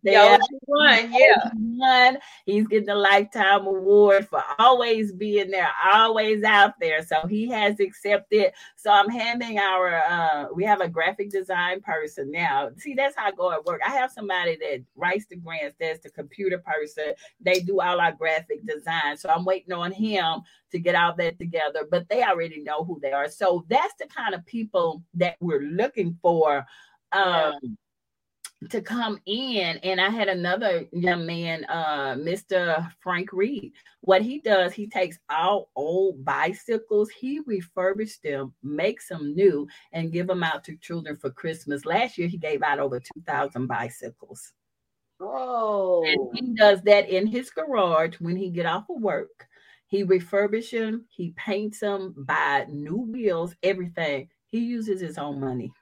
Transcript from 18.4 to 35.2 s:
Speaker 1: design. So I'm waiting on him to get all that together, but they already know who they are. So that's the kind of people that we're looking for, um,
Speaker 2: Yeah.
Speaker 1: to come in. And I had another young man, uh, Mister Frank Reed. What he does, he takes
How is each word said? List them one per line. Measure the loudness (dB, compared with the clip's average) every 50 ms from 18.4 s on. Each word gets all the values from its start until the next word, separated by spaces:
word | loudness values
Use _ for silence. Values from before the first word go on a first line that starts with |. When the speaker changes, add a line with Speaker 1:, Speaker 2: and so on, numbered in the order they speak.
| -4 _ -10 -10 -8
Speaker 1:
design. | -10 -10 -8 -6 -6 -4 -2 -2 -4 -6
So | -6 -2 0
I'm | 0 0 2
waiting | 0 -2 -2 _ -8 -6
on | -6 -4 -6
him | -4 -4 -4 -2 0 0 0 0 -2 -4 -8 _ _ _ _ _
to | -8 -4
get | -2 0 2
all | 4 2 2 0
that | -2 -4 -4 -4
together, | _ -12 -6 -4 -2 -2 -2 -4 -6 -4 -2
but | -2 -2 -2 _
they | 0 0 2
already | 2 0 0 -2 -6 -8 -12 -8
know | -6 -6 -6 -6
who | -6 -8 -6
they | -6 -4
are. | -2 -2 -4 -4
So | -4 -2 0 0 0 0 -2 0
that's | 0 0 0 -2 -6 _
the | -16
kind | -14 -12 -8 -6 -6 -6
of | -8 -10
people | _ -8 -8 -8 -4 -2 -2 -2 -2 -4 -6 -14 _ _
that | -2 -2 -2 -2 _
we're | -4 -2 -2 -2
looking | -4 -4 -2 -2 -2 -2 -2 -4 -4 -4 -6 0 0
for, | 2 2 4 2 2 2 -2 -4 _ -20 -20 -20 _ _ _ _ _
um, | 0 0 2 2 2 2 0 0 -2 -6
Speaker 2:
Yeah. | -10 -12 -12 -14 _ _ _ _ _ _ _ _ _ _ _ _ _ -20 _ _ -14 -8
Speaker 1:
to | -8 -8
come | -6 -6 -6 -4 -4 -4 -6 -8 _
in. | -6 -6 -6 -4 -4 -4 -2 -2 -4 -4 -4
And | -4 -4 -2 0
I | 0 0
had | 0 -2 -2 -2
another | -2 -2 -2 -2 -2 0 0 0 0 0 -4 -6 -6
young | -2 0 0 0 0 -4
man, | -6 -6 -6 -6 -6 -6 -8 -6
uh, | -6 -6 -4 -2 -4 -4 -4 -4 -6 -6
Mister | -6 -4 -6 -6 -6 -6 _ -2 0 0 0 -2 -2 -2 -6 -12 _
Frank | _ -6 -4 -4 -6 -6 -2
Reed. | -2 -2 -2 -2 -8 -12 -14 _ _ _ -20 _ _
What | 2 4 4 4
he | 4 0 -6 -6
does, | 0 2 2 2 2 0
he | -2 -8 -12
takes | -8 -4 -4 -4 -4 -4 _